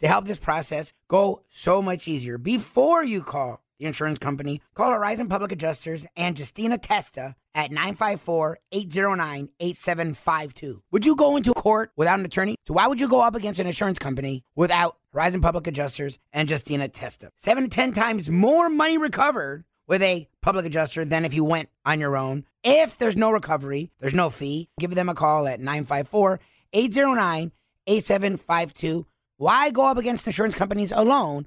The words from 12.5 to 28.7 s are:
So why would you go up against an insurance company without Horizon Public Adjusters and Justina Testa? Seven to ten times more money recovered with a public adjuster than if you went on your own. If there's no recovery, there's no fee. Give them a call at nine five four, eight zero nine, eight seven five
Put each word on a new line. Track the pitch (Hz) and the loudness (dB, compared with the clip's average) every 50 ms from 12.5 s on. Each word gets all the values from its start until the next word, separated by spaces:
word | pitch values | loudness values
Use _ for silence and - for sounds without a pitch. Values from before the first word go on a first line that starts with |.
| 226 - _ | -2 -6 _
So | - 151 | 0 2
why | 175 202 | 4 4
would | 254 277 233 | 4 2 0
you | 277 247 | 0 2
go | 247 254 | 4 4
up | 240 233 214 | 4 4 2
against | 233 196 208 196 170 | 0 -4 -6 -4 -4
an | 185 | -4
insurance | 180 165 - 208 190 185 - | -4 -2 -2 -2 -2 -2 -2
company | - 139 131 123 135 135 135 131 - _ _ | -4 -6 -6 -6 -6 -6 -6 -8 -10 _ _
without | 147 170 170 175 175 175 165 - _ _ _ - | 0 2 4 4 2 2 0 -2 _ _ _ -2
Horizon | 165 160 180 180 190 160 | 0 0 0 2 2 0
Public | 175 165 175 151 | 0 0 -2 -4
Adjusters | 170 147 143 143 135 - - 143 143 135 - _ _ - | -6 -4 -4 -4 -4 -6 -6 -8 -8 -10 -12 _ _ -4
and | 147 156 147 | -2 -2 0
Justina | 156 143 - - 147 143 139 131 | -2 -4 -4 -4 -4 -4 -4 -6
Testa? | - - - 123 - - - - _ | -8 -10 -12 -12 -12 -14 -18 -20 _
Seven | - - 202 226 262 262 | -4 0 2 2 2 0
to | 233 | -2
ten | - - 262 254 214 | 0 0 0 0 0
times | 202 226 233 220 208 165 147 | 0 0 0 -2 -2 -2 0
more | 160 175 196 233 294 330 349 339 | 2 4 6 6 6 6 4 4
money | 311 302 311 320 320 | 2 2 2 2 2
recovered | 320 311 294 - - 269 294 285 220 151 139 139 151 - _ _ _ _ | 0 0 0 0 2 2 2 2 0 -4 -6 -8 -10 -14 _ _ _ _
with | - 175 190 | 0 2 4
a | 196 190 185 170 156 - _ _ | 4 4 2 0 -4 -10 _ _
public | - - 196 190 175 | 0 0 0 0 0
adjuster | 165 147 160 156 147 - 160 160 | -2 0 -2 -2 -2 -2 -4 -4
than | 147 156 160 165 | -2 0 0 0
if | 156 135 | 0 0
you | 156 156 | 0 2
went | 151 165 160 151 - _ _ - | 2 2 0 -2 -6 _ _ -2
on | 139 156 156 | -2 -2 0
your | 151 143 139 | 0 0 -2
own. | 135 135 131 135 143 - _ _ _ - | -2 -2 -2 -4 -6 -8 _ _ _ 2
If | 233 269 302 320 - - | 4 6 6 4 2 0
there's | - 247 226 196 185 | -2 0 0 2 2
no | 220 220 | 2 2
recovery, | 220 214 - 156 160 143 139 139 139 143 160 170 _ _ | 2 0 0 -2 -4 -4 -2 -4 -4 -4 -6 -8 _ _
there's | - 135 135 | -4 -2 0
no | 185 175 156 | 2 2 0
fee. | 120 - 147 139 143 156 165 - _ - | -2 -4 -6 -4 -4 -6 -6 -8 _ -8
Give | 160 175 180 | -6 -4 -2
them | 180 180 180 | -2 -2 -2
a | 170 | 0
call | - 156 151 151 156 147 | 0 2 2 4 2 2
at | 135 127 - | 0 -4 -4
nine | 127 139 147 151 147 | -6 -4 -4 -4 -4
five | - 147 139 143 - | -2 -2 -4 -2 -2
four, | - 208 202 190 190 175 _ _ _ _ _ _ - | 2 2 4 4 2 0 _ _ _ _ _ _ 0
eight | 202 240 254 196 | 2 2 2 2
zero | 262 277 277 254 | 2 2 2 2
nine, | 233 202 175 165 160 165 165 - _ _ _ _ _ - | 2 2 0 0 -2 -4 -6 -10 _ _ _ _ _ -2
eight | - 202 220 - | 0 0 2 2
seven | - 196 196 196 202 196 165 | 2 0 2 2 0 -4 -4
five | - - 170 170 170 160 | -4 -2 0 0 0 -2